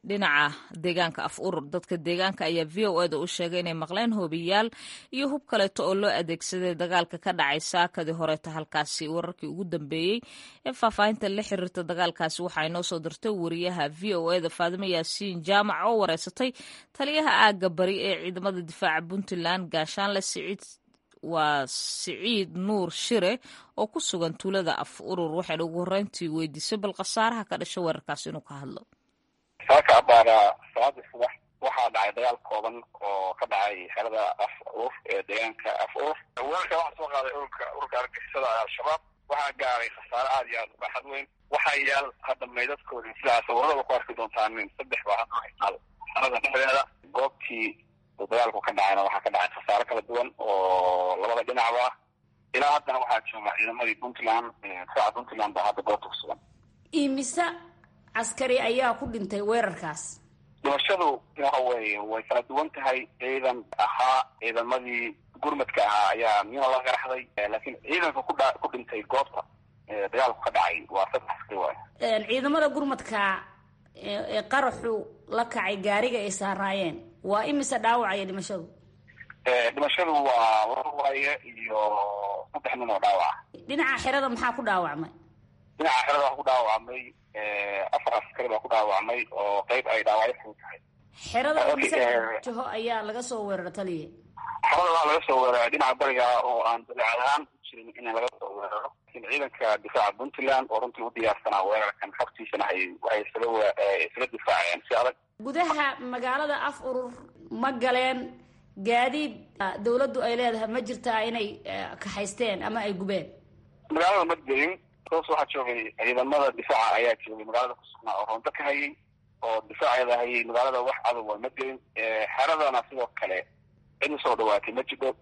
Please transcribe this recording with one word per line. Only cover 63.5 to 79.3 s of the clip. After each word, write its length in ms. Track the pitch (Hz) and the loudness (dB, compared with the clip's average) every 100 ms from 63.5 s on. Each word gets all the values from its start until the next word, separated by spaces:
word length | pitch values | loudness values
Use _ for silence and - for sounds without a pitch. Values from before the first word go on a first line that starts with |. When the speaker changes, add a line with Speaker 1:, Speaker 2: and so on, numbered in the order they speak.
| 123 - | -2 -6
Speaker 2:
ahaa, 480 | - - - 127 131 - _ | -2 0 2 4 4 0 _
ciidamadii 720 | 113 113 120 127 123 120 117 104 _ | -4 -2 0 -2 -2 -6 -6 -10 _
gurmadka 480 | - - - - - | -6 -4 -2 -2 2
ahaa 260 | 147 104 101 | 4 4 4
ayaa 340 | 113 113 104 | 4 4 2
miino 200 | 101 131 | 2 0
la 160 | 131 131 | 2 2
qaraxday. 440 | 127 123 131 131 123 | 0 -2 -2 -6 -6
Eh, 160 | - 104 | -4 -2
laakiin 260 | 110 - - | -4 -6 -12
ciidanka 420 | - 170 170 135 | -4 0 0 -2
ku 100 | - | -6
dha-, 220 | - 135 - | 2 2 2
ku 100 | - | -6
dhintay 320 | 127 120 110 | -6 -8 -10
goobta, 380 | 107 135 139 - - _ _ _ - | -2 0 0 -6 -12 _ _ _ -10
ee, 180 | 107 98 | -4 -2
dagaalku 300 | 120 131 110 | 0 0 0
ka 100 | - | -2
dhacay 260 | - 87 85 - | 2 0 -2 -4
waa 200 | 92 95 | -2 0
saddex 240 | 127 - | -2 -4
askari 280 | 95 - 101 | -10 -8 -4
waaye. 200 | 82 - - - | -4 -4 -14 -6
Speaker 3:
Een, 260 | 233 220 214 | 0 0 0
ciidamada 420 | 247 277 311 302 | -2 0 2 2
gurmadka, 520 | 269 285 262 - 220 196 190 - - _ _ _ - | 2 -2 -4 -4 0 0 0 -6 -20 _ _ _ -14
ee, 240 | 202 202 226 | -8 -6 -2
ee 140 | 214 | -4
qaraxu 500 | 208 285 269 - 233 214 - - - | 0 2 2 0 -4 -4 -6 -18 0
la 180 | 220 233 | 2 2
kacay 300 | 233 190 202 | 0 -2 0
gaariga 420 | 196 202 240 233 | 2 2 2 0
ay 120 | 202 | -2
saaraayeen, 640 | 190 196 190 196 196 175 - - - | -4 -2 0 0 0 -2 -4 -14 -12
waa 240 | 180 208 233 | 0 2 2
imise 320 | 285 269 247 | 0 0 2
dhaawac 380 | 220 240 214 196 | 4 4 2 0
iyo 100 | 190 | -4
dhimashadu? 400 | 196 175 196 165 - - _ - - - | -6 -6 -8 -8 -20 -20 _ -20 -20 -20